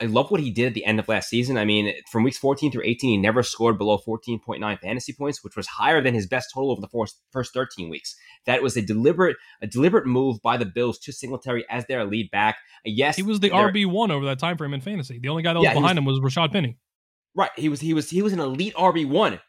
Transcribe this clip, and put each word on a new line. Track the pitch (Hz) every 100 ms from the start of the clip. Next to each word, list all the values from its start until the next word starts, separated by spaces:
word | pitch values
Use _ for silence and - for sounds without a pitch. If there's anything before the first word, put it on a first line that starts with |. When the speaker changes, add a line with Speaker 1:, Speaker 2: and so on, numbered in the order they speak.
Speaker 1:
I | 117
love | 113 139
what | 196
he | 135
did | 101 123
at |
the | 110 104
end | 110
of | 104
last | 104 -
season. | 117 123 123
I | 104
mean, | 107 104 - -
from | 113
weeks | 127 -
fourteen | 135 139 151
through | 120 -
eighteen, | 117 131
he | 101
never | 101 117
scored | 120 - 117 104
below | 104 104
fourteen | - 110 - 113
point | - 87
nine | 107 98
fantasy | 92 123 -
points, | 131 143 139
which | 101 -
was | 95
higher | - 117 160
than | 131
his | 120 95
best | 127 -
total | 131 135
over | 110
the | 101
first, | 120 107 - _
first | 131 120
thirteen | 127 127 - 85
weeks. | 73 - - - - -
That | 123
was | 135 120
a |
deliberate, | 101 107 135 170 175 - - _
a | 104
deliberate | 120 165 214 127
move | 123 135 113
by | 117 123
the | 104
Bills | 101 120 -
to | -
Singletary | - 123 127 131 123 -
as | 120 113
their | 127 101
lead | 110 98
back. | 101 107 107 - - 113
Yes, | 107 143 147
Speaker 2:
He |
was | 196 214
the | 202
Speaker 1:
they're | 185
Speaker 2:
R | 208
B | 202
one | 196 190 226
over | 143 139
that | 131
time | 165 170
frame | 147
in | 139
fantasy. | 135 208 131 120
The | 131
only | 160
guy | 170
that | 165
was | 165
Speaker 1:
Yeah, |
he | 120
Speaker 2:
behind | 160 170 135
Speaker 1:
was | 135
Speaker 2:
him |
was | 135
Rashad | 151 160
Penny. | 202 131 - _ _ _ _ _ 180
Speaker 1:
Right. | 190 -
He | 156
was, | 143
he | 160
was, | 160 147
he | 175
was | 208
an | 185
elite | 139 131 202 -
R | 185
B | 165
one | 143 156 190 92